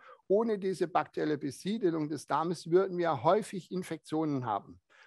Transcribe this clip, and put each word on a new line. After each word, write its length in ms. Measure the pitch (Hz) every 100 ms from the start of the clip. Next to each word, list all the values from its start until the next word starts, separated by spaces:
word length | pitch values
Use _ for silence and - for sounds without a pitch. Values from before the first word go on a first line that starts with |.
| - - -
Ohne 300 | 196 233 208
diese 280 | 190 185 170
bakterielle 500 | 156 147 - 156 147
Besiedelung 720 | 143 127 180 220 196 160 151
des 180 | 147 -
Darmes 440 | 139 165 170 165
würden 260 | 175 196 175
wir 280 | 170 143
häufig 480 | 127 196 214 202 -
Infektionen 760 | 180 185 160 - 156 160 139 120
haben. 340 | 101 92 87 _ -